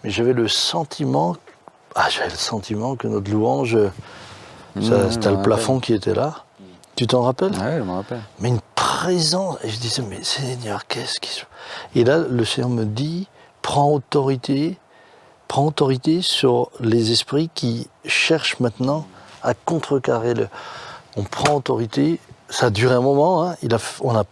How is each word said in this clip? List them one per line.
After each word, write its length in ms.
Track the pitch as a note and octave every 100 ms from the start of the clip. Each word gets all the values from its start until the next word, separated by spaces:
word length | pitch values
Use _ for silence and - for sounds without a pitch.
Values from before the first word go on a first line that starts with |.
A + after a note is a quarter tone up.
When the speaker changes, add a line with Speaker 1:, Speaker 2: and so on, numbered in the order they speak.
Speaker 1:
mais 60 | -
j'avais 240 | G2+ A#2+
le 140 | B2 A2
sentiment, 880 | - - E3 D#3 - C#3 C#3 E3+ E3+ - - - _ _
ah, 140 | - -
j'avais 200 | - -
le 40 | -
sentiment 600 | - A2 - G#2+ A#2+ C3
que 120 | A2+
notre 220 | G#2+ G2
louange, 460 | G#2+ A2+ C#3 B2+ A2+
ça, 1000 | G2+ - - - - - - - - G2+
Speaker 2:
Mmh, 320 | G#2+ G2+ G2
Speaker 1:
c'était 140 | A2+ G#2+
Speaker 2:
je 40 |
Speaker 1:
le 80 | G2+
Speaker 2:
me 60 |
Speaker 1:
plafond 300 | G2 A2 A2+ C3
Speaker 2:
rappelle. 100 | B2
Speaker 1:
qui 80 |
était 220 | G#2+ G#2 G2
là. 180 | C#3+ D#3+ - - F#2+ F2 - -
Tu 100 | A#2
t'en 160 | B2
rappelles ? 300 | B2 B2+ F#3+
Speaker 2:
Ouais, 260 | G3 G#2+ D#3+
je 60 |
me 80 | F#2+
rappelle. 300 | F#2 G#2 A#2+ A2 -
Speaker 1:
Mais 100 | A2+
une 100 | A#2 -
présence, 840 | - - - F3 F3+ D#3 - C#4+ -
et 60 | A2
je 80 | A2
disais, « 240 | A#2 - A2+
Mais 80 | G2
Seigneur, 640 | - - B2+ B2 A2+ G2+ -
qu'est-ce 320 | A#2 A2+ -
qui 100 | -
se 100 | -
passe ? » 60 | - - - - - -
Et 80 |
là, 140 | A#2+ D#3 C#3
le 160 | B2
Seigneur 280 | A2 - B2
me 120 | A#2+
dit, « 440 | A2 G#2+ D3 F3 F#3+ - - _
Prends 300 | - C#3+ C#3+
autorité, 880 | D3 - D3 C3+ C3 - C#3 D#3+ F#3 _ - - - - _ -
prends 200 | - D3
autorité 560 | D3 C#3 B2+ D#3 E3+
sur 480 | F3+ - C3+ A#2+ B2 -
les 320 | A#2 A#2 A2
esprits 400 | A#2 - C#3 E3
qui 340 | - A#2+ A#2 C#3 _ -
cherchent 540 | - - D#3+ - -
maintenant 460 | A#2+ - B2+ D3+ - - - -
à 100 | A#2+
contrecarrer 800 | A#2 - E3 - C#3 - A#2+ A#2
le. » 140 | A2+ A2 - - - - - - -
On 40 |
prend 300 | G2 - D3 D3
autorité, 600 | B2+ A#2+ A#2 - D3 E3 - - -
ça 160 | - B2
a 40 |
duré 240 | G2+ B2+ B2
un 60 |
moment, 420 | C3 C#3 D#3+ F3+ E3+
hein, 100 | -
il 140 | A#2+ A2+
a, 40 | - -
on 140 | C3+ A2+
a 80 | G2+